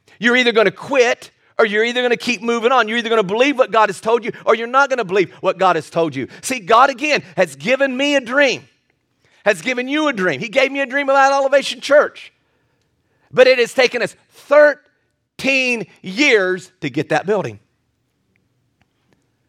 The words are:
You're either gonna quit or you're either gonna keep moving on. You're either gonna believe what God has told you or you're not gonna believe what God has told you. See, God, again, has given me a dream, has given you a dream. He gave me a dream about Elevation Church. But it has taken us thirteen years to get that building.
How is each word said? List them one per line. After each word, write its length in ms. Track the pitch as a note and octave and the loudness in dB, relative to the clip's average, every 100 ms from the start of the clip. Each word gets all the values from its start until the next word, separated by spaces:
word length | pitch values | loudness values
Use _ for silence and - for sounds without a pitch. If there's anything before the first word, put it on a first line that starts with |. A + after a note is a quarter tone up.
| _ _ | _ _
You're 200 | A#3 B3 | 0 2
either 140 | A#3+ | 2
gonna 200 | A3 G3 | 2 0
quit 580 | - - C4+ A#3+ B3+ - _ _ - | -2 -2 0 2 0 -8 _ _ -2
or 80 | A3+ | 0
you're 200 | G#3 A#3 | 0 -2
either 160 | B3 | -2
gonna 160 | B3 A#3 | -2 -2
keep 240 | A#3+ G#3 | -4 -6
moving 320 | A#3 A#3 A3+ | -4 -2 0
on. 160 | B3+ A3 | 0 0
You're 80 | A#3 | -4
either 100 | A3 | -2
gonna 160 | A3+ | -2
believe 340 | F#3 A3 C#4 C4 | 0 0 0 0
what 140 | G#3 | 0
God 160 | A3 G#3 | 2 0
has 140 | - | -2
told 240 | A3 A#3+ G#3+ | -2 -2 -4
you 80 | - - | -6 -2
or 100 | A3+ | -2
you're 120 | A#3 | 0
not 220 | C4 C#4 | 0 0
gonna 160 | C4 F#3 | -2 -2
believe 280 | G3 E3+ - | -2 -2 -4
what 220 | F#3 F3+ | -6 0
God 200 | F#3 E3 | 0 0
has 120 | - | -2
told 240 | E3+ E3 | -4 -4
you. 140 | C3+ A2+ - | -4 -10 -12
See, 180 | - B3+ | -10 -8
God, 300 | F3 A3 C#4 | 2 4 4
again, 340 | A#3+ D4+ B3 - - | 0 -4 -4 -4 -4
has 180 | F3 C#3 | -4 -4
given 400 | F3 C4 C#4 B3 | -4 0 0 0
me 200 | C#4+ C#4 | 0 0
a 40 | |
dream, 480 | A#3 C4+ C4+ D3+ - _ _ _ _ _ _ _ G#3 | 0 0 0 0 -10 _ _ _ _ _ _ _ -2
has 160 | F3+ | -2
given 260 | G3 B3 B3+ | -4 -6 -4
you 220 | D4+ D4+ | -2 -2
a 40 | |
dream. 280 | A3+ F3+ C3+ | 0 -2 -4
He 80 | A3+ | -4
gave 200 | C4 C4+ | 0 0
me 120 | C#4 | -2
a 40 | C4+ | -4
dream 220 | C#4 C#4 | -4 0
about 240 | C#4 C4+ | 2 2
Elevation 480 | C#4 C4+ C#4 - A#3+ | 2 2 0 0 -8
Church. 540 | - C#4+ F#3 - - _ _ _ _ _ _ _ _ _ _ | 2 2 2 -4 -20 _ _ _ _ _ _ _ _ _ _
But 160 | F3 C4 | 4 4
it 100 | B3+ | 4
has 160 | A#3 | 0
taken 280 | - B3 A#3+ | 2 0 0
us 160 | G3 - _ | -6 -8 _
thirteen 1600 | _ - D4 D4 - _ _ _ _ _ - B3 C4+ B3+ A#3 F3 _ | _ 2 6 6 2 _ _ _ _ _ -8 -2 -2 -2 -4 -8 _
years 720 | F#3 F#3+ C#4+ A3 F#3 F#3 - _ | -10 -2 2 2 2 -4 -10 _
to 80 | D3 | -8
get 180 | C3 - | -6 -4
that 180 | D#3 F3+ | -4 -2
building. 360 | G#3+ B2+ G#2 _ _ _ _ _ _ _ _ _ _ _ _ _ _ _ _ _ _ | -4 -4 -10 _ _ _ _ _ _ _ _ _ _ _ _ _ _ _ _ _ _